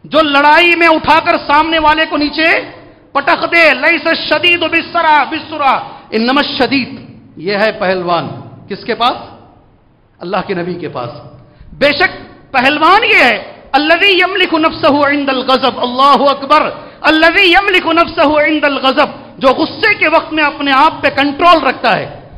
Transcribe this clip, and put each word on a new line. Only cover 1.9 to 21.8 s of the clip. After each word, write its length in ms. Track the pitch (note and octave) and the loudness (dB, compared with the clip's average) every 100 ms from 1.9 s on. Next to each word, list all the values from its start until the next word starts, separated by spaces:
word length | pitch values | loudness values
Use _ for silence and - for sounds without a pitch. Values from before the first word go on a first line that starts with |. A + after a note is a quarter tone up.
| D#4 D#4+ | 0 -2
को 120 | D4 | -2
नीचे 420 | D4 D4 D#4+ G#4 - - - - _ C#4 | -4 0 0 0 -4 -18 -20 -20 _ -4
पटक 300 | C#4+ E4 E4 | -2 -2 0
दे। 280 | E4+ D#4+ | 2 2
"लैस 440 | B3+ D4+ E4 D#4+ E4 | 2 0 0 -2 -4
शदीदु 500 | - D4+ F4 F4 D#4+ | -2 -2 0 0 0
बिस्सरा, 580 | E4 - F4 E4 D4+ B3 | -4 -4 -2 2 2 0
बिस्सुरा, 760 | D#4 - D#4 C4+ G#3 - - - | -6 -10 -2 -2 -2 -6 -18 -6
इन्नमा 280 | A3 A#3 C#4 | -4 0 0
शदीद", 800 | - - A3+ F3+ A#2+ - - - - - | -2 -2 -2 -2 -4 -12 -18 -20 -20 -12
ये 180 | E3 G3+ | -6 -2
है 160 | A3 | -2
पहलवान। 560 | G#3 F#3 F#3 F3 E3+ C3+ - - - - | -2 -4 -2 -2 -4 -4 -12 -16 -20 -14
किसके 240 | G3 - | -12 -8
पास? 380 | A3 A#3+ - - - - _ _ _ _ _ _ _ | -2 -2 -4 -12 -20 -20 _ _ _ _ _ _ _
अल्लाह 200 | F3 G3 | -6 -6
के 140 | F3+ F3+ | -4 -6
नबी 200 | E3+ F3 | -6 -8
के 120 | D3+ | -10
पास। 220 | C#3+ A#2+ - - - - _ - D#3 | -10 -12 -14 -20 -20 -20 _ -20 -4
बेशक 340 | F#3+ - F#4 - - - - | -2 0 -2 -4 -20 -20 -4
पहलवान 500 | C4 C4 D4+ D#4+ G4+ | 0 0 2 4 4
ये 200 | A4+ G4+ | 4 2
है, 400 | C4 G#3 - - - C#4 | 2 0 -8 -20 -2 -2
"अल्लज़ी 480 | D4+ E4+ G4+ F4+ | 0 2 2 2
यमलिकु 340 | F4+ G4 F4+ D#4+ | 0 0 -2 0
नफ्सहु 500 | D#4+ D#4+ - C#4+ C#4+ | -2 0 0 2 0
इंदल 340 | C#4+ C#4 C4 | 0 -2 -2
गज़ब", 380 | B3 B3+ B3 - | 0 0 0 -2
अल्लाहु 460 | B3 B3 C4 B3+ C#4 | -6 2 4 4 2
अकबर, 680 | C#4 C4+ D4+ A3+ - - - D4 | 0 0 2 2 -6 -18 -4 0
"अल्लज़ी 480 | D#4 E4 F4 F#4+ F4+ | 2 2 4 4 4
यमलिकु 360 | G4+ F#4 D#4+ | 2 0 0
नफ्सहु 480 | E4 E4 - D4 D4+ | 0 0 2 2 2
इंदल 380 | D4+ D#4 C#4+ C4+ | 0 0 0 0
गज़ब", 580 | C4 C4 C#4 - - - | 0 0 -2 -4 -20 -2
जो 140 | C4+ | 0
गुस्से 400 | - F#4 - G#4+ | 0 -4 0 0
के 140 | G#4 F4 | 2 2
वक्त 220 | D#4+ D#4+ | 0 0
में 100 | D#4 | -2
अपने 280 | D4 D4 C#4+ | -2 -2 0
आप 280 | C4+ D#4 D#4+ | 2 2 2
पे 60 | C#4+ | -2
कंट्रोल 540 | C4+ C#4+ C#4+ F4 E4 | 0 -2 2 4 4
रखता 280 | C4+ - | 2 -2